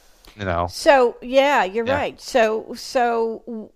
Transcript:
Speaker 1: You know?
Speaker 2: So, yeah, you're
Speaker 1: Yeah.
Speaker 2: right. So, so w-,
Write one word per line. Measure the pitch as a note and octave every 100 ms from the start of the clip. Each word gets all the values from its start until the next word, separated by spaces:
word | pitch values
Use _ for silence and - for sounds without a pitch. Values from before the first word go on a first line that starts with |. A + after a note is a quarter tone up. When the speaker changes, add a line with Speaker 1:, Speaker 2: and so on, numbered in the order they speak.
| _ _ - -
Speaker 1:
You |
know? | F#2+ E2+ F2
Speaker 2:
So, | - D#4+ C#4 A#3+ -
yeah, | B3 C4+ C#4 C4
you're | F#3 G#3 A#3
Speaker 1:
Yeah. | C#4+
Speaker 2:
right. | G3+ -
So, | - C4 A3 A3 -
so | A#3 - C4 A#3+ A#3 A3+ A3 -
w-, | A3 G#3